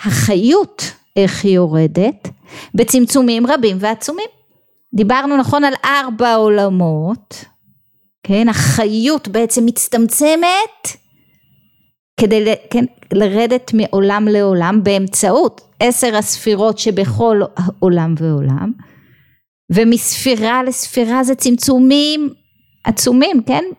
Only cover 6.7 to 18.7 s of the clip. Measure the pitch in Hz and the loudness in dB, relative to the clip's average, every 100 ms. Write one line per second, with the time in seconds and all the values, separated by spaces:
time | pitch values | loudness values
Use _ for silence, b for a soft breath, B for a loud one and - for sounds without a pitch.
6.7 | 185 170 156 165 233 _ - - _ _ | 0 0 -2 -4 -6 _ -20 -20 _ _
7.7 | _ _ _ _ _ - 196 233 214 - | _ _ _ _ _ -2 0 2 0 0
8.7 | 135 208 220 240 302 208 202 226 247 233 | 0 0 0 0 -2 -2 -2 -2 0 0
9.7 | 240 - 233 226 - 294 320 349 370 427 | -2 -2 0 0 0 0 2 0 0 -4
10.7 | - - - _ _ _ _ _ _ _ | -8 -14 -14 _ _ _ _ _ _ _
11.7 | _ _ _ _ - 214 214 214 220 - | _ _ _ _ -2 2 2 0 -2 -2
12.7 | 240 247 _ - - 208 202 233 247 254 | -2 -2 _ -4 0 0 0 0 -2 -2
13.7 | 220 208 196 196 202 214 208 202 185 170 | -2 0 0 0 2 0 2 2 0 2
14.7 | 214 202 196 190 - 202 247 330 - _ | 2 2 0 -2 -2 0 2 0 -4 _
15.7 | - 240 247 247 214 208 - - 202 220 | -2 -2 0 0 0 -2 -4 -2 0 0
16.7 | 214 220 190 190 104 233 214 196 - 185 | 0 -2 -2 -2 0 2 2 0 -2 -4
17.7 | - 190 175 165 156 160 147 139 135 196 | 0 0 2 0 -2 -2 -2 -2 -2 -4